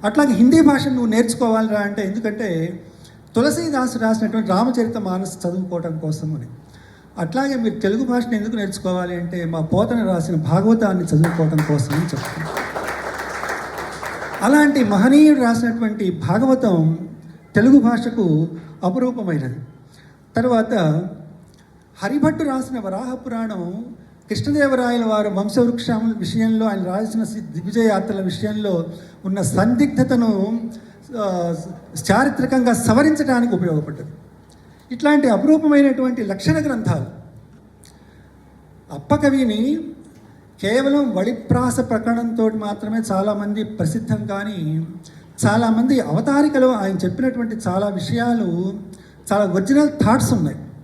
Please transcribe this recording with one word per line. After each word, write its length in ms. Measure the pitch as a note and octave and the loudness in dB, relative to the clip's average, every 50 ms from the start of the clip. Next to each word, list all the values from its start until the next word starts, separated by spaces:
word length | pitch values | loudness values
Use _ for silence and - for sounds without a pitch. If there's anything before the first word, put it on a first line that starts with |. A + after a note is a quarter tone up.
| - | -4
అట్లాగే 280 | - - D4+ D4 C4+ A#3 | 0 2 2 2 2 4
హిందీ 280 | F3+ A#3 B3+ D4+ D#4+ | 4 6 6 6 6
భాషను 320 | D#4 C#4+ C#4+ C4+ - C#4+ B3+ | 6 6 4 4 0 -2 -2
నువ్వు 140 | B3+ A#3+ A3+ | -2 0 0
నేర్చుకోవాలిరా 720 | G#3+ A3+ A#3+ A3+ - - C4 A3+ A3 A3 A3 G#3+ G#3 G#3 | 2 2 2 0 0 -2 0 0 2 0 0 0 -2 -2
అంటే, 220 | G3+ G3+ G3+ G#3+ | -2 -4 -4 -4
ఎందుకంటే 800 | G#3 F#3+ G3+ A#3 A3 G#3+ G#3 G#3+ A#3+ G3+ E3+ E3 D#3+ F3 F#3 - - - - - - - - - - - - | -6 -4 -6 -4 -6 -6 -6 -4 -6 -4 -4 -4 -4 -6 -8 -10 -16 -20 -20 -20 -20 -20 -20 -20 -20 -4 0
తులసీదాసు 640 | A3 B3 D4 - E4+ E4+ E4 C#4+ C4 B3+ B3 - A#3 | 2 2 2 0 0 -2 -2 -2 -2 -2 -2 -2 -2
రాసినటువంటి 520 | A3 A3 A3 G#3+ A3 G#3 - A3 G#3 F3+ | 0 0 0 0 0 -2 -2 -2 -2 0
రామచరిత 480 | F#3 F#3+ A#3 B3+ A#3+ B3+ A3+ A3+ A#3 A3+ | 0 0 0 0 0 0 -2 -2 -2 -4
మానస్ 400 | G3+ F#3 F#3 F#3 F#3+ F#3 - - - F3 | -4 -4 -4 -4 -4 -6 -10 -6 -6 -6
చదువుకోవటం 520 | F3 F#3 F#3 F3+ F3+ E3+ E3 E3+ D#3+ D#3 | -4 -4 -6 -4 -6 -6 -6 -6 -8 -6
కోసం 360 | D#3 D3+ D3+ - - D#3 D#3 | -6 -6 -6 -4 -6 -6 -6
అని. 100 | C#3 A#2+ - - - - - - - - - - - _ - _ - | -8 -10 -12 -16 -20 -20 -20 -20 -20 -20 -20 -20 -20 _ -20 _ -6
అట్లాగే 380 | F3 D#3+ - B3+ C#4 C#4+ C4+ | -6 -4 -2 -2 -2 -2 -2
మీరు 240 | B3+ A3+ A3 F3 - | -2 -2 -2 -4 -2
తెలుగు 260 | - G3 G3+ A#3 C4+ | -2 0 0 0 0
భాషను 300 | B3 B3 B3 A#3 A#3+ A#3+ | 0 0 -2 0 -2 -2
ఎందుకు 200 | G#3 G3+ A3 A3 | -4 -4 -4 -4
నేర్చుకోవాలి 600 | A3 G3+ F#3+ F#3+ - - F#3+ F3+ F3+ F3+ F3 F3+ | -4 -4 -4 -6 -6 -4 -4 -2 -2 -4 -4 -6
అంటే, 300 | F3 F3 E3+ F3 F3+ E3+ | -6 -6 -6 -6 -6 -6
మా 140 | E3 E3 E3 | -4 -4 -4
పోతన 440 | D#3+ D#3+ - F#3 G#3+ A3 B3 A#3 G#3+ | -2 0 0 0 2 2 0 0 0
రాసిన 320 | F#3+ F#3 F3 D#3+ D#3+ F3 | 0 0 -2 -2 -2 -2
భాగవతాన్ని 680 | D#3 D#3 B2+ D#3+ F#3 G3 A3 A3+ A3+ A3+ G3+ F#3+ F3+ E3+ | -2 0 2 2 2 4 4 4 4 2 0 0 0 -2
చదువుకోవటం 540 | E3 D#3 D3 E3 E3+ E3+ E3 D#3+ D3+ D#3 D3+ | 2 2 4 4 2 2 0 0 0 2 0
కోసం 360 | D3+ - D3+ C#3+ - - C#3+ | 0 2 0 0 0 0 0
అని 100 | D3+ F3+ | -2 -2
చెప్తారు. 600 | - - C3 - - - - D#3 - - - - - - - - - - - - - - - - - - - - - - - - - - - - - - - - - - - - - - - | -2 -4 -6 -8 -8 -8 -8 -8 -8 -6 -8 -8 -6 -8 -8 -8 -8 -8 -8 -10 -10 -10 -10 -10 -10 -10 -10 -8 -8 -8 -8 -8 -10 -10 -12 -12 -12 -12 -10 -10 -10 -10 -10 -10 -10 -8 -2
అలాంటి 420 | - A3 C#4 D4 D4 C#4+ C#4 C#4 B3 | 2 4 6 6 6 6 4 4 2
మహనీయుడు 580 | G3+ G3+ - G3+ B3+ C#4 D4 D4+ D4+ D4 C4+ | 2 4 4 4 6 8 8 8 8 8 6
రాసినటువంటి 800 | B3 A#3 A#3 A3 A#3 A#3 A3 A3+ A#3 G#3+ G#3 G3+ G#3 F3+ E3+ D#3 D#3+ - | 4 2 2 2 0 0 0 0 -2 -2 -2 -2 -2 -2 -2 -2 -2 0
భాగవతం 720 | F3 G#3+ B3+ C4 C4 B3+ B3+ A3 F3+ E3 D#3+ D#3+ D#3+ - - - - - - - - - - - - | 2 2 4 4 4 4 4 2 2 4 2 2 0 -2 -6 -12 -14 -16 -20 -20 -20 -20 -20 -2 0
తెలుగు 240 | G#3 G#3+ B3+ C#4 C#4+ | 4 6 8 8 8
భాషకు 680 | A3+ A#3 A#3+ A3+ - A#3+ A3 A#3 G3+ E3+ D3+ D3+ E3 E3 - - - - - - - | 6 6 2 2 -2 -4 -2 0 0 2 2 2 0 -2 -4 -12 -16 -18 -14 -4 -2
అపురూపమైనది. 760 | F#3 F#3 C4 B3 B3+ A#3+ B3 G#3+ F3+ D#3+ D3 C3 B2+ A#2+ B2 - - - - - - _ - - - - _ _ _ - | -2 0 0 0 -2 -2 -4 -4 -4 -2 -2 -4 -6 -8 -10 -12 -16 -18 -20 -20 -20 _ -20 -20 -20 -20 _ _ _ -4
తర్వాత 360 | A#3 A3+ B3+ B3 A3+ A3 A3+ B3+ G#3 E3+ D#3 D3+ D#3+ F#3 F#3+ - - - - - - - - - _ _ _ _ - _ _ _ - - | 0 2 2 2 2 2 0 0 0 2 2 2 0 -2 -6 -10 -14 -18 -20 -20 -20 -20 -20 -20 _ _ _ _ -20 _ _ _ -8 -6
హరిభట్టు 400 | G3+ C4+ D4 D4 D#4 D#4 - E4 | -4 -2 2 2 2 2 0 -2
రాసిన 360 | C#4+ C4 C4 B3+ - C4 A#3+ | -2 -2 -4 -4 -6 -8 -8
వరాహ 360 | G#3 F#3+ F#3 G3 B3+ B3 B3+ | -6 -6 -6 -6 -6 -8 -10
పురాణం 680 | B3+ - C4 A#3 A3+ A3+ A3 G#3+ F#3 F3 E3+ F#3 G#3+ A#3 B3 - - - - - - _ - | -10 -8 -8 -6 -6 -6 -6 -6 -8 -8 -8 -8 -10 -12 -14 -16 -20 -20 -20 -20 -20 _ -8
కృష్ణదేవరాయల 760 | G#3+ - - D4 D4 D4 C#4+ C4+ C4 B3 B3 A#3+ A#3+ A#3+ A3+ | -6 -4 -2 0 2 2 2 2 2 0 0 0 0 0 0
వారు 240 | A3 G#3+ G#3+ G#3 G#3 | 0 0 0 0 0
వంశవృక్షం 880 | F#3+ F#3+ G3+ G#3+ A3 B3+ A#3+ A#3+ A#3+ A#3 - - A#3 A3 A3+ A3+ A3 G3+ | -2 -2 -4 -2 2 2 2 2 2 -2 -4 -2 -2 -2 0 -2 -4 -4
విషయంలో, 480 | F3+ E3+ - A3 A3 A3 A3+ A3 A3 | -6 -4 -2 0 0 0 2 2 0
ఆయన 180 | A3 G3+ F#3+ F3+ | 0 -2 -2 -4
రాసిన 400 | F3+ F3+ G3+ A3+ A3 A3 A3 A3+ | -4 -4 -4 -4 -4 -4 -4 -4
సి-, 160 | - - G#3+ | -4 -6 -10
దిగ్విజయ 480 | F#3 D#3+ D3 D#3+ E3+ F#3 G3+ A#3 A3+ A3 | -12 -10 -10 -10 -8 -4 -2 2 2 2
యాత్రల 340 | G#3 F#3+ - - G3+ G3 | 2 0 -2 -4 -6 -4
విషయంలో 640 | F#3+ F3+ E3 - G#3 G#3 G#3+ G#3+ G#3+ G3+ F3+ E3+ E3 - - - - - - - - | -4 -4 -4 -4 -6 -6 -4 -4 -2 -2 -2 -2 -4 -6 -10 -16 -18 -20 -20 -12 -6
ఉన్న 160 | F#3+ F#3+ G3+ | -6 -4 -2
సందిగ్ధతను, 1200 | F#3+ - - F#3 G3 A3+ B3 A#3 D4 C#4 - - B3+ - C4 A#3+ A#3 A3 G#3 G3 G#3 G#3 A3+ A#3 A3+ A3 - - - - - - - - C4+ A#3 | -2 -2 0 2 2 2 4 2 2 2 2 0 2 2 2 2 2 2 2 0 0 -2 -2 -4 -6 -8 -12 -14 -20 -20 -20 -20 -20 -14 -8 -4
ఆ, 380 | G#3 G3 F#3 F3+ F3 E3+ E3+ D#3 - - - - - - - D#3+ - - | -4 -2 -2 -2 -2 -4 -4 -6 -8 -12 -14 -16 -18 -14 -14 -10 0 2
చారిత్రకంగా 600 | G3 A3 C4+ C#4+ - - B3 B3 - C4 B3 A#3+ A#3 | 2 4 4 2 0 0 -2 0 2 2 2 2 2
సవరించడానికి 840 | - - A3 A3 B3 D4+ D#4 D4+ D4 D4 C4+ B3+ A#3+ A#3+ A#3 G3+ | 2 2 4 4 6 6 4 4 2 2 2 2 2 2 2 0
ఉపయోగపడ్డది. 560 | F3 F3 E3+ D#3+ D3+ D3 - D3+ - - - - - - - - - - _ - - - - - - _ - | 0 0 0 0 0 -2 -4 -10 -12 -12 -14 -16 -18 -20 -20 -20 -20 -20 _ -20 -20 -20 -20 -20 -20 _ -12
ఇట్లాంటి 380 | B3 A#3+ - D4 D4 C#4+ C#4+ B3+ | -10 0 2 4 4 4 4 4
అపురూపమైనటువంటి 920 | A3 - B3+ D4 D#4 D#4 D#4+ D4+ D4 C#4+ C#4+ C#4 C4 C4 C4 B3+ A#3+ A#3+ A3 | 2 2 4 4 4 4 4 4 6 6 6 4 4 2 0 -2 -2 -2 -4
లక్షణ 300 | G3 F#3+ F#3+ - - D#4 | -4 -4 -4 0 0 0
గ్రంథాలు. 520 | D#4 D4 D4 C4 A3+ G#3+ - F3 D3+ A#2 - - - - - - - - - - - - - - - - - - - - - - - - - _ - - - - - - - - - - - - | 0 0 -2 -2 -2 -2 -2 -2 -2 -4 -8 -12 -18 -20 -20 -20 -20 -20 -20 -20 -20 -20 -20 -20 -20 -20 -20 -20 -20 -20 -20 -20 -20 -20 -20 _ -20 -20 -20 -20 -20 -20 -20 -20 -20 -20 -16 -16
అప్పకవిని 840 | C#3+ - - C#4+ D4+ D4 C#4+ C4+ C4+ C4 A#3 G#3 G#3+ A3+ C4+ D4+ D#4+ D#4 - - - - - - - - - - - - - - - | -16 -2 0 0 2 4 2 2 2 0 0 0 0 0 0 -2 -2 -4 -10 -14 -16 -20 -20 -20 -20 -20 -20 -20 -20 -20 -20 -16 -6
కేవలం 540 | - G3 A3 B3+ C4+ C#4 C#4 D4 C#4+ B3 G3 | -4 0 0 2 2 2 2 2 0 0 0
వళిప్రాస 640 | F#3 G3 A3+ B3+ - - - - A#3+ B3+ B3 A#3+ - | -2 -2 -2 -2 -6 -2 0 0 2 2 0 0 -2
ప్రకరణంతో 680 | B3 - A#3 G#3+ A3+ A#3 A#3 A#3 A#3 A3+ A3+ A#3 A3 A3 | -2 0 -2 -2 0 0 -2 -2 -2 -4 -2 0 0 0
మాత్రమే 520 | G#3+ G#3+ G#3 G#3 G3+ G#3 - G#3 A3 A3+ A3 - | 0 -2 -6 -6 -6 -6 -6 -4 -4 -4 -2 -2
చాలామంది 520 | F#3+ F#3+ G3 G#3 G#3 G3+ G3+ G3+ G#3 G#3+ A3 | 0 0 0 0 -2 -2 -2 -4 -4 -4 -4
ప్రసిద్ధం, 640 | - - - - - - A#3 A3 - A3 G#3 G#3+ G#3+ | -6 -4 -4 -4 -2 -2 -4 -2 -2 -4 -2 -2 -6
కానీ 600 | G3 G3 G3+ G#3+ G#3 F3+ D#3+ D3+ D#3 D#3+ E3 - - - - - - - - - - - - | -6 -6 -6 -6 -6 -6 -4 -4 -4 -4 -4 -6 -10 -16 -18 -20 -20 -20 -20 -20 -10 0 0
చాలామంది 540 | G3+ G#3 A3+ A#3 A3+ A3 A3 A#3+ C4 C#4 B3+ | 2 2 4 2 2 2 2 2 2 2 2
అవతారికలో 720 | - - D3 F#3 A3+ C#4+ C#4 C#4+ D4+ D4+ C#4+ C4 B3+ B3+ | 2 0 -2 -2 0 2 2 4 4 4 4 4 4 4
ఆయన 240 | B3+ G#3+ G3 F#3+ F#3+ | 4 2 0 -2 -2
చెప్పినటువంటి 600 | F3+ - F3+ F3+ - A#3+ C4 - A#3+ A#3 A3 A3 - - - | -2 -2 -2 -2 0 -2 -2 -2 -2 -4 -4 -6 -6 -4 -2
చాలా 200 | F3+ F#3+ G3+ G#3 | -2 0 -2 -2
విషయాలు, 840 | G3 F3+ - - A#3 A#3 A#3 A#3+ A#3+ A3+ G#3 F3+ E3 E3+ F#3 F#3+ G3+ - - - - - - - - - - - G3+ | -2 -4 -4 -2 -2 -2 0 0 0 0 0 -2 -2 -2 -2 -4 -6 -8 -12 -16 -18 -20 -20 -20 -20 -20 -6 -2 0
చాలా 120 | G3+ G#3 | 2 2
ఒరిజినల్ 440 | F#3 F3 F#3+ F#3+ F#3+ C#4 C#4+ D4+ C#4+ | 2 2 0 2 2 4 4 4 2
థాట్స్ 440 | - - - G#3 A#3 C4 - - B3+ | 2 2 2 4 4 4 2 2 0
ఉన్నాయి. 240 | G#3+ E3 D3 C#3+ - - - - - | 0 0 -2 -4 -6 -14 -16 -18 -20